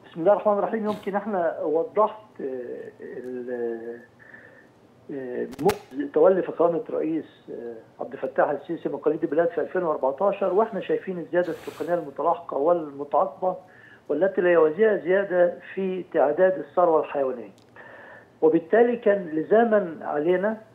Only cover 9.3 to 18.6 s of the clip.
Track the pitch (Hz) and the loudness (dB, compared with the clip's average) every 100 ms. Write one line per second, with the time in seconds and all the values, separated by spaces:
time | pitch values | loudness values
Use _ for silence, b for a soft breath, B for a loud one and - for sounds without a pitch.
9.3 | 147 170 156 139 185 170 151 131 139 196 | 2 2 0 -2 -2 -2 0 -2 0 0
10.3 | 196 190 180 220 190 - 160 - 180 156 | 0 0 2 0 -2 -2 -4 -2 -8 -2
11.3 | 175 170 156 - - 151 175 147 135 151 | 0 0 -6 -12 -10 -4 -2 -4 -2 0
12.3 | 170 - 143 151 175 151 139 143 147 185 | 0 -4 0 2 2 0 -10 -2 0 0
13.3 | - 185 180 B B B B - 147 190 | -2 -4 -4 B B B B -4 0 2
14.3 | 202 180 170 156 160 214 190 156 190 196 | 2 4 6 4 4 2 2 2 0 2
15.3 | 180 175 - - - 190 185 170 160 139 | 2 2 0 -10 -6 -4 -4 -2 2 2
16.3 | 151 185 185 143 - 175 156 143 147 131 | 4 4 2 -4 2 4 4 2 -2 -2
17.3 | 120 104 - _ B B B B B B | -4 -12 -20 _ B B B B B B
18.3 | _ 160 165 | _ 4 4